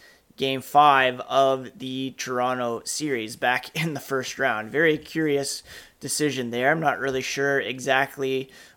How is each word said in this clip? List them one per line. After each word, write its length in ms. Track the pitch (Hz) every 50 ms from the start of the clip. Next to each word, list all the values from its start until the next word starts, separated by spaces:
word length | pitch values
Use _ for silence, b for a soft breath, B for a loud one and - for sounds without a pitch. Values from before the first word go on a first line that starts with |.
| b b b b b _ _ -
Game 240 | 139 135 135 131
five 600 | 123 - - 143 151 147 135 135 131 127 123 123
of 580 | - - 131 135 135 135 135 131 127 110 - 104
the 340 | 127 131 127 131 135 131 123 -
Toronto 640 | - 127 127 123 123 127 127 127 123 120 117 107 -
series 520 | - - - 151 151 131 117 110 110 120
back 400 | - 127 123 123 127 - - -
<laughs> 0 |
in 200 | 156 160 165 147
the 40 | 131
first 380 | - - 135 131 151 - - -
round. 320 | 135 131 113 107 110 107
Very 280 | 120 143 165 160 151 147
curious 640 | - - - 160 160 151 143 139 139 - - - B B B B B B B _
decision 520 | - 135 - - 151 147 127 131 123 117
there. 200 | 117 120 127 139
I'm 80 | 160 165
not 200 | 156 143 117 90
really 220 | 123 139 131 131 127
sure 360 | - - 139 139 139 139 135
exactly 920 | 101 107 127 131 123 135 131 131 139 139 - 139 135 131 135 131 131 B B B B B B